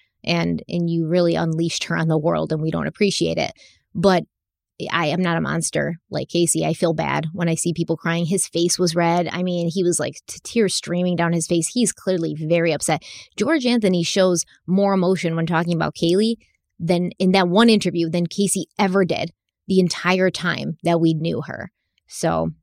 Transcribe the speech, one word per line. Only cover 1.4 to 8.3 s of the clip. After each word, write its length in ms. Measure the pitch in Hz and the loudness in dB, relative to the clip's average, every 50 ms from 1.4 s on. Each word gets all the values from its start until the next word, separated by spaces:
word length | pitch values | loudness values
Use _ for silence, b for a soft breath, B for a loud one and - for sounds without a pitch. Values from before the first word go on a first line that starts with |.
| 165 165 160 156 165 170 - - - | 0 -2 0 0 -2 -2 -2 -4 -6
her 120 | - 170 | -4 -2
on 120 | 165 160 160 | -2 0 0
the 100 | 156 156 | 0 0
world 340 | 151 165 170 156 160 160 160 | 0 0 0 0 -2 -2 -2
and 80 | 156 | -4
we 100 | 156 160 | -2 -2
don't 160 | 160 165 151 | -2 -2 -4
appreciate 520 | 147 156 - 208 202 185 - 170 - 165 - | -4 -2 0 0 0 0 0 -2 -2 -2 -2
it. 140 | - - b b b b b b b b - | -4 -4 b b b b b b b b -4
But 300 | - 170 196 185 175 - - _ _ _ _ _ _ _ _ _ - - - - | 0 2 2 2 2 0 -4 _ _ _ _ _ _ _ _ _ -14 -8 -6 -4
I 140 | 165 170 | -2 0
am 140 | 151 139 175 | 0 0 0
not 160 | 185 175 170 | 2 2 2
a 40 | 165 | 0
monster 560 | 160 139 147 165 165 - - 151 143 143 170 165 _ _ | 0 -2 -2 -2 -4 -2 -2 -2 -2 -4 -4 -8 _ _
like 200 | - 147 - - | -6 -6 -6 -2
Casey. 360 | - 170 175 165 - 165 160 | 0 0 0 2 2 0 0
I 100 | 156 160 | -2 -2
feel 200 | - - 170 165 | 0 0 0 0
bad 320 | 156 160 139 135 147 160 160 160 | 0 -2 -2 -2 -2 -4 -6 -4
when 160 | 185 175 170 | -4 -2 -2
I 60 | 165 | -2
see 180 | 160 - 170 165 | 0 -2 -2 -2
people 240 | 170 165 - 170 | -2 -2 -2 -4
crying. 300 | 156 - 170 165 170 170 | -4 -2 -2 -2 -2 0
His 200 | 151 | 0